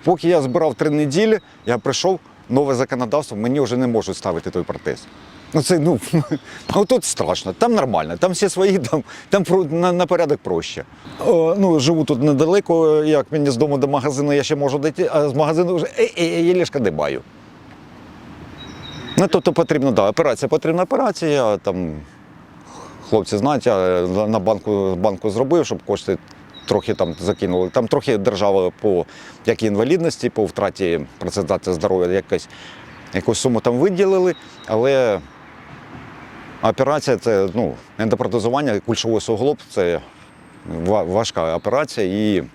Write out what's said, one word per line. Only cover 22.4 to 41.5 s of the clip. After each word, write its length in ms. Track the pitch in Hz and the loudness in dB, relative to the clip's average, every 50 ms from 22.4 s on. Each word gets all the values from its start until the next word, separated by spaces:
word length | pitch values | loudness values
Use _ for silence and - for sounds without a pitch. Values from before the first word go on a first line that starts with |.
| - - - - - - - - - - - - - - | -20 -20 -20 -20 -20 -20 -20 -20 -20 -20 -20 -20 -4 0
хлопці 240 | - 110 92 - 110 | 0 0 0 0 -2
знають, 300 | 101 107 139 147 127 - | 0 0 0 0 2 2
я 340 | 123 107 95 92 90 90 90 90 | 2 2 2 2 2 2 2 0
на, 200 | 90 90 98 107 | 0 0 0 0
на 120 | 107 110 107 | 0 0 0
банку, 560 | 90 104 107 95 - 113 104 101 98 95 92 | 2 0 0 0 0 -2 -2 0 0 0 0
банку 360 | 87 95 110 98 90 - 110 | 0 0 0 0 0 -4 -4
зробив, 360 | 95 117 135 135 165 170 131 | -2 0 0 2 2 0 0
щоб 160 | - 110 82 | -2 -6 -8
кошти 360 | - - 104 98 - - 98 - - - - - - - - - - | -4 -4 -4 -4 -2 -4 -4 -4 -6 -18 -20 -20 -20 -20 -20 -18 -4
трохи 280 | - 110 101 - - 101 | 0 0 0 0 -2 -2
там 200 | - 92 85 80 - | -2 -2 -4 -2 -4
закинули. 480 | 87 92 101 - 104 90 90 90 92 92 | -2 -2 -2 -2 -2 -2 0 0 0 0
Там 200 | - 131 117 113 | 0 -2 0 2
трохи 300 | - 143 - - 120 104 | 0 0 0 0 0 0
держава 520 | 98 123 104 92 104 101 98 98 92 90 - - | 0 -2 0 2 0 2 2 2 2 0 -4 -2
по, 260 | - 107 95 87 76 - - - - - - - - | 0 0 0 0 -2 -4 -12 -20 -20 -20 -20 -4 -2
як 160 | 117 113 - | -2 -2 0
і 40 | 113 | 0
інвалідності, 640 | 107 101 101 113 131 175 185 165 165 - - - - | -2 0 0 2 2 2 0 0 -2 -4 -2 -4 -4
по 140 | - - 107 | 0 0 -2
втраті 560 | 87 - - 101 95 - - 98 87 85 80 71 65 - - | -2 -2 -2 -2 -2 -2 -2 -2 -2 0 -2 -4 -8 -12 -8
працездатності 540 | 90 92 - 101 92 73 95 87 - 95 90 80 | -8 -6 -4 -4 -2 -2 -2 -2 -2 -4 -4 -2
здоров'я 280 | 87 101 95 92 90 87 | 0 0 0 2 0 0
якась, 360 | 92 98 92 - 92 90 - - - - - - - - - - - - - - - | 0 -2 0 -2 -4 -4 -4 -8 -20 -20 -20 -20 -20 -20 -20 -20 -20 -20 -20 -8 -8
якусь 240 | 92 - - 110 - | -2 -2 0 -2 0
суму 220 | - 135 120 110 | 0 0 0 2
там 180 | - 123 120 123 | 0 0 0 2
виділили, 560 | 151 208 185 175 196 190 196 185 180 180 160 - - - - - - | 0 0 2 2 2 2 2 2 2 0 -2 -4 -12 -20 -20 -18 -8
але 540 | - 110 110 120 135 139 135 127 117 101 90 69 - - - - - - - - - - - - - - - - - - - - - - - - - - - | -4 -2 0 2 2 2 2 2 2 0 -2 -4 -12 -20 -20 -20 -20 -20 -20 -20 -20 -20 -20 -20 -20 -20 -20 -20 -20 -20 -20 -20 -20 -20 -20 -20 -20 -10 -2
операція 540 | - 110 110 - 135 135 151 147 - 139 123 | 0 0 2 2 0 0 0 -2 0 -2 -2
це, 320 | 95 - 117 110 98 98 95 82 | 0 0 0 2 2 0 0 -2
ну, 200 | 117 113 78 58 - - - - - | -2 -2 -2 -4 -8 -16 -18 -8 -4
ендопротезування, 840 | 110 110 - - 120 107 95 120 98 117 123 139 147 135 107 98 - | 0 0 0 0 0 -2 -2 -2 0 0 0 0 0 0 -2 -2 -2
кульшовий 340 | - 113 - - 113 113 104 | -4 -4 -2 0 0 -2 -2
суглоб, 380 | - - 113 101 123 143 151 - - - | 0 -2 -2 0 0 -2 -2 -2 -8 -6
це 300 | - 107 92 87 85 78 - - - - - - - - - - - - - 87 82 82 82 | -2 0 0 0 0 -2 -6 -12 -20 -20 -20 -20 -20 -20 -20 -20 -20 -20 -14 -10 -8 -4 0
ва-, 180 | 90 107 104 | 0 0 0
важка 540 | 87 85 92 107 113 - - - 82 80 | 0 0 0 -2 -2 -2 -2 -2 -2 -2